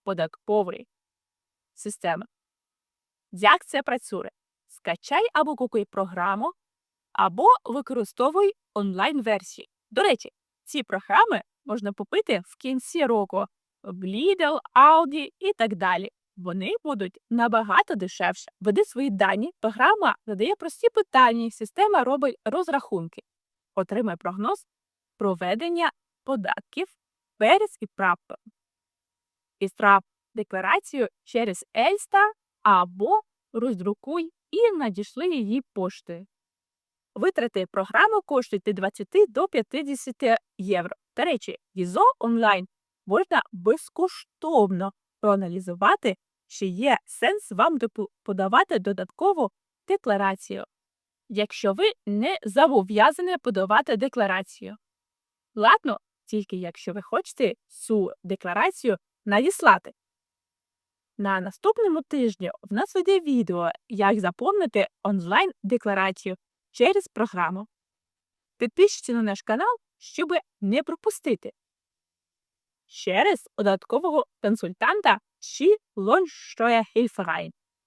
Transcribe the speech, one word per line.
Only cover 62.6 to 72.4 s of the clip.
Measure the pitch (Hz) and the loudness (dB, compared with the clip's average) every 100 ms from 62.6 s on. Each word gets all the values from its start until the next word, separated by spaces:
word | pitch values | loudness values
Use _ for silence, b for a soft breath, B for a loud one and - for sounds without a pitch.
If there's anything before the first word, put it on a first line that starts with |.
в | - | -6
нас | 208 403 | -4 -2
вийде | 381 359 381 | -2 0 0
відео, | 311 254 196 175 170 - - | 2 0 0 -2 -4 -4 -8
як | 208 196 208 | 0 2 2
заповнити | 185 - 285 403 302 208 185 _ | 0 -4 -2 0 0 0 -2 _
онлайн-декларацію | 202 196 170 277 381 - 196 240 208 196 190 190 196 185 _ _ _ | -4 -2 0 2 0 -2 -4 -2 0 -2 -2 -4 -10 -12 _ _ _
через | - 262 392 - | 0 2 2 -2
програму. | - 220 185 165 185 214 _ _ _ _ _ _ _ _ - | -4 -4 -2 -4 -6 -12 _ _ _ _ _ _ _ _ -8
Підпишіться | 233 - 403 - - | -4 4 4 4 -6
на | 233 | -2
наш | 220 196 | -2 -4
канал, | - 226 427 480 _ _ | -4 -2 0 -2 _ _
щоб | - - 339 349 - _ | -14 -6 -2 -2 -4 _
не | 196 247 | -2 -2
пропустити. | 320 330 440 - 302 214 - - _ _ _ _ _ _ _ _ | -2 -6 -4 -4 -2 -4 -6 -18 _ _ _ _ _ _ _ _